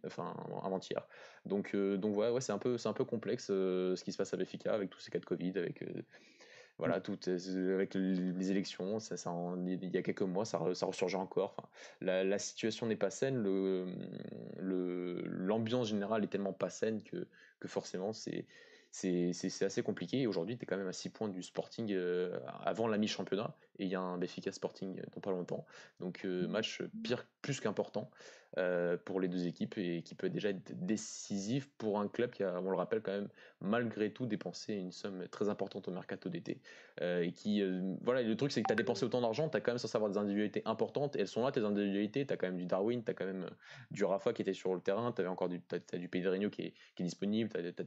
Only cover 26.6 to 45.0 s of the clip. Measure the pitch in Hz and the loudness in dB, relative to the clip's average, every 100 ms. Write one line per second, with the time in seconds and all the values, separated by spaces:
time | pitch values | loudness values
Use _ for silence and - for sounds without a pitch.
26.6 | 110 - - 110 113 120 - _ - 135 | 0 -4 -6 -4 -2 -2 -2 _ -4 -2
27.6 | 110 98 - 107 - - - - - - | 0 0 0 -2 -6 -12 -20 -20 -8 2
28.6 | 90 90 87 90 - 95 92 90 87 78 | 4 4 4 2 0 0 2 2 0 0
29.6 | - - 90 85 - - 92 90 101 95 | -4 0 0 0 -4 -4 -2 0 -2 -2
30.6 | - - 90 107 - - - 101 98 135 | -6 -6 0 0 -2 -10 -6 -4 0 -2
31.6 | 131 - 110 104 104 - 120 - 98 90 | -4 -4 0 2 0 0 -2 0 -2 0
32.6 | 92 92 87 110 95 101 101 - - - | 0 2 2 0 0 -2 -4 -10 -20 -6
33.6 | 92 117 117 107 107 - 127 104 92 - | 0 2 2 0 0 0 -2 -2 -4 -8
34.6 | - 104 92 - 104 92 90 - 101 101 | -6 -4 -4 -6 -8 -6 -8 0 0 0
35.6 | 98 101 98 90 - 95 95 85 - - | -2 -4 -6 -6 -6 -6 -4 -6 -4 -8
36.6 | - - - - 87 90 87 - 107 104 | -8 -20 -14 -4 0 2 0 0 0 2
37.6 | 98 92 92 90 - 131 117 110 143 - | 4 2 0 -2 2 2 2 2 2 2
38.6 | 110 113 107 113 120 123 117 110 156 104 | 2 2 2 2 2 4 2 2 2 2
39.6 | 123 120 110 117 107 101 104 101 104 104 | 2 0 2 2 2 2 2 4 2 0
40.6 | - 110 110 131 143 - 98 - 127 135 | 0 0 0 0 0 0 0 2 2 2
41.6 | 104 104 104 101 104 139 139 95 92 92 | 2 4 4 2 2 0 0 0 0 -2
42.6 | 87 92 107 120 110 87 95 95 87 - | 0 2 2 0 -2 -2 -2 -4 -6 -10
43.6 | - 139 123 107 95 98 123 113 95 92 | -18 -18 -10 0 2 4 2 2 0 0
44.6 | 95 92 95 98 | 0 0 2 2